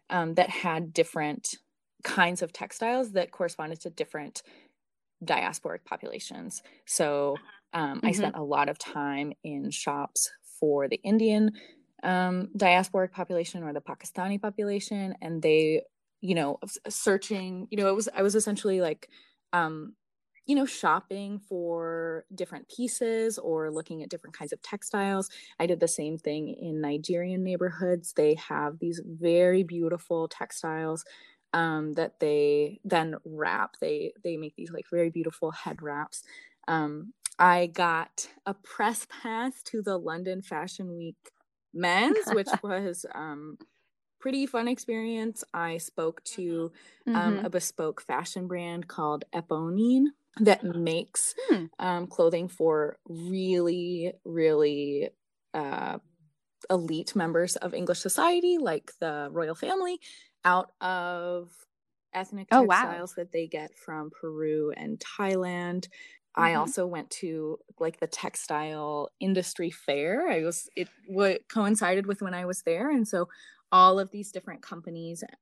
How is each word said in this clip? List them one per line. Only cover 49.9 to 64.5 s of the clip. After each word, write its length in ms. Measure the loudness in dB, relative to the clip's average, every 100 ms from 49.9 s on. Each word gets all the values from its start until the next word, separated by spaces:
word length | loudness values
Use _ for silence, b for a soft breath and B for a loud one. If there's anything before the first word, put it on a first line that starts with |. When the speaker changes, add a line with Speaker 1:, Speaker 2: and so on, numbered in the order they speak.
| 6 4 0 _ 4
Speaker 1:
that 260 | 6 6
makes, 720 | 4 0 0 0 -2 -2 -2 -2
Speaker 2:
Hmm. 280 | 2 2 0 -4
Speaker 1:
um, 280 | -2 -2 -2
clothing 400 | 4 4 4 -2
for 500 | 2 2 4 0 -4 -12
really, 1080 | -10 -4 -2 2 2 2 0 -2 -4 -4 -6
really, 840 | -6 2 4 6 4 2 -2 -2 -4 _ _ _ _
uh, 460 | -6 -4 -4 -4 -6 _ _ _ _ _ _ 0
elite 460 | 0 0 -4 -2 0
members 400 | 2 2 2 -2
of 160 | -4
English 260 | -4 -2 -2
society, 580 | 0 2 4 4 4 2
like 340 | 2 -2 -4 -6
the 300 | -4 -4 -4
royal 240 | -4 -4 -2
family, 440 | -2 0 -2 -4 B B B B
out 280 | 4 4 2 -4
of 720 | -2 -2 -4 -4 -4 -6 -8 -18 _ _ _ _ _
ethnic 360 | -8 -8 -8 4
Speaker 2:
Oh, 120 | 6
wow. 380 | 8 6 4 -2
Speaker 1:
textiles 120 | -8 -8
that 160 | -4
they 160 | -4 -4
get 300 | -6 -8 -14
from 320 | -12 -8 -10
Peru 600 | -10 -8 -4 0